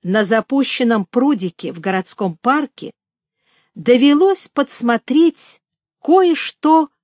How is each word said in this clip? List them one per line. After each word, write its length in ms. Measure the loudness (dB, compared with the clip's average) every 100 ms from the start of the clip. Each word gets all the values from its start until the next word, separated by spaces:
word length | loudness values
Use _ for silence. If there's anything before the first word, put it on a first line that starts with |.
На 220 | -2 -2
запущенном 800 | 0 -2 0 -2 -2 -2 0 0 -2
прудике 640 | 0 0 0 -4 -8 -12
в 80 | -8
городском 560 | -4 -4 -6 -6 -6 -4
парке 560 | -2 -2 -4 -12 -18 _ _ _ _ _ _ _ _
довелось 760 | -6 2 4 4 4 2 0 -6
подсмотреть 1120 | -6 -6 -4 -2 -2 0 2 2 0 -20 -20 _ _ _ _
кое-что 880 | 2 2 4 0 -6 -4 2 2 2 _